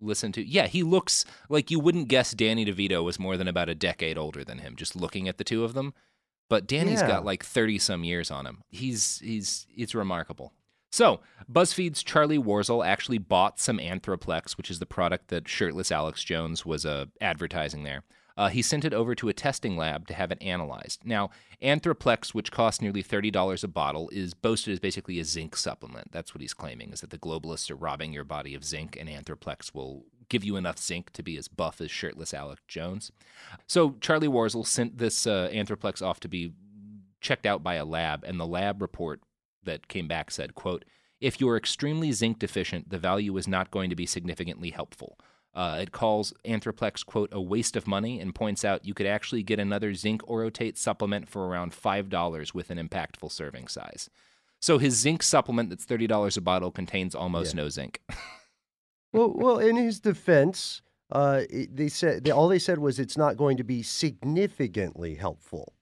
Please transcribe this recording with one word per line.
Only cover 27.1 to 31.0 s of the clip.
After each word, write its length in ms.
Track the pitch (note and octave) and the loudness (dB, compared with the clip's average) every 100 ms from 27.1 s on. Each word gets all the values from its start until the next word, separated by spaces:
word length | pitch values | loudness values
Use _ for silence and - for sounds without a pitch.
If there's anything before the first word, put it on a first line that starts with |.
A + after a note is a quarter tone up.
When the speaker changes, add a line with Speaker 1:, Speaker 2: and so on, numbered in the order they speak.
Speaker 1:
the 80 | D#2+ | -10
globalists 520 | E2 D#2+ D#2+ D2+ - | -6 -6 -6 -8 -8
are 40 | C#2 | -6
robbing 360 | D#2 C#2+ D#2+ | -6 -6 -6
your 120 | D2 | -8
body 300 | C#2+ D2+ C#2 | -8 -8 -10
of 100 | C#2 | -12
zinc, 320 | D2+ D#2 D#2 - | -8 -8 -10 -12
and 100 | D#2+ | -12
Anthroplex 640 | C#2+ C#2+ D2+ - C#2 - | -12 -12 -12 -10 -12 -12
will 300 | C#2 C2 C2+ - _ - | -12 -10 -12 -18 _ -4
give 160 | A#2+ | -2
you 120 | G2+ G2 | -2 -4
enough 220 | F2+ - | -4 -6
zinc 340 | - F2 | -6 -8